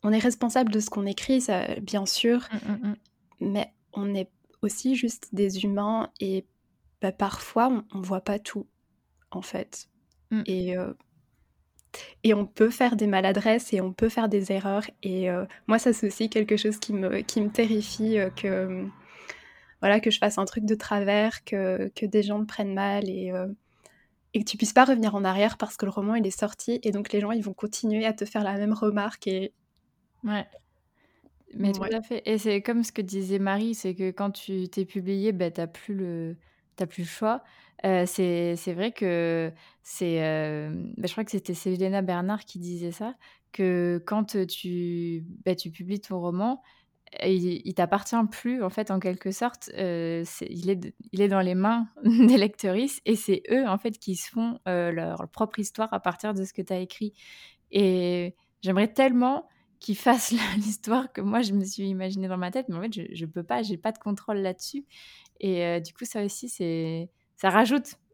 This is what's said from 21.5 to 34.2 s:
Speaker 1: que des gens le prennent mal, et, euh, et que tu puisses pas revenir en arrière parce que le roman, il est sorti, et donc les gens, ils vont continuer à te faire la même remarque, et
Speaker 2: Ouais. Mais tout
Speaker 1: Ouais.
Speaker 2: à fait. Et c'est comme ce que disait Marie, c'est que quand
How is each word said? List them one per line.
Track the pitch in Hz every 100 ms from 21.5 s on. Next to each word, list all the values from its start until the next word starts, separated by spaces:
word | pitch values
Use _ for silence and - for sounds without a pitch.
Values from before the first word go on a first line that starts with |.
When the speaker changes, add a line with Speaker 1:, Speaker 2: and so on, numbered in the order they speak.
| 202 190 185 196 -
Speaker 1:
que | 214
des | 214
gens | 202 208
le | 214
prennent | - 202
mal, | 196 196 202 202
et, | 185 185
euh, | 180 185 208 _ _ _ _ _ _ _
et | 226
que | 214
tu | 208
puisses | 214
pas | -
revenir | 247 254 220
en | 202
arrière | 190 185 208 -
parce | 214 -
que | 196
le |
roman, | 202 202
il | 226 196
est | -
sorti, | 208 - - 240
et | 226
donc | 202 208
les | 208
gens, | 202
ils | 226
vont | 202
continuer | 185 214 214 226 214 220
à |
te | 220
faire | 208 220
la | 202 202
même | 208
remarque, | 214 214 208 208 - -
et | 190 190 _ _ _ _ _ _ _
Speaker 2:
Ouais. | 220 208 - - _ _ _ _ _ _ _ _ _ -
Mais | 196
tout | 196
Speaker 1:
Ouais. | 190
Speaker 2:
à | 226
fait. | 220 240 -
Et | 220
c'est | 220 202
comme | 202 233
ce | 226
que | -
disait | 190 196 190 196
Marie, | 196 196 226
c'est | 220 190
que | 180 190
quand | 185